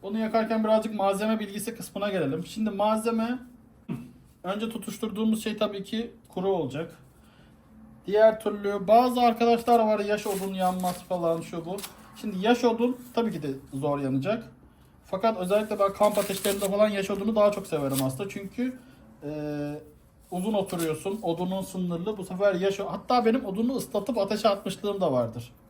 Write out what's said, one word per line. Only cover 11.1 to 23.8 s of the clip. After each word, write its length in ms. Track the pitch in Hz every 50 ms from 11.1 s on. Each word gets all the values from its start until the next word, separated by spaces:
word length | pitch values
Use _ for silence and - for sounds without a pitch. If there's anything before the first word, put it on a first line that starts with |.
| 185 180 170 165 165 165
şu 240 | - - - 170 160
bu. 120 | 165 185 202 196 - - - - - - -
Şimdi 260 | - 214 196 180 190
yaş 180 | 220 247 240 -
odun 320 | 240 220 220 233 247 254 - - - -
tabii 180 | - 233 220 170
ki 100 | 160 143
de 60 | 147 135 135 - - -
zor 240 | 135 139 147 143 143
yanacak. 540 | 143 135 131 135 131 185 214 240 - - - - - - _ _ - _ _ - _
Fakat 340 | - - 190 190 226 220 196
özellikle 400 | 185 180 196 208 220 214 214 202
ben 140 | 202 196 196
kamp 260 | - 208 208 208 208
ateşlerinde 520 | 196 196 196 196 - 202 196 202 202 196
falan 180 | 190 202 214 214
yaş 220 | 208 202 196 190
odunu 260 | 208 190 196 220 226
daha 160 | 214 208 208 202
çok 140 | 202 190
severim 320 | - - 151 143 139 135 135 135
aslında. 240 | 131 131 - 202 196
Çünkü, 500 | - 202 196 190 - - 240 262 254 - - - - - - - - - -
e, 80 | 143 151 151 147 151 147 147 147 147 147 151 - - - - _ _ _ _ _ _
uzun 220 | - 180 185 214 214
oturuyorsun, 680 | 202 190 - - 170 165 160 156 156 - 196 202 220 -
odunun 400 | 175 165 165 180 180 185 190 190
sınırlı. 540 | 190 - 185 185 175 170 170 175 214 214
Bu 80 | 196 185
sefer 300 | - 190 180 202 202 190
yaş 260 | 175 185 196 196 -
o-, 120 | 196 - 170
hatta 320 | 208 - - 254 247 226
benim 200 | 226 226 262 -
odunu 320 | 202 185 202 226 247 269
ıslatıp 420 | 233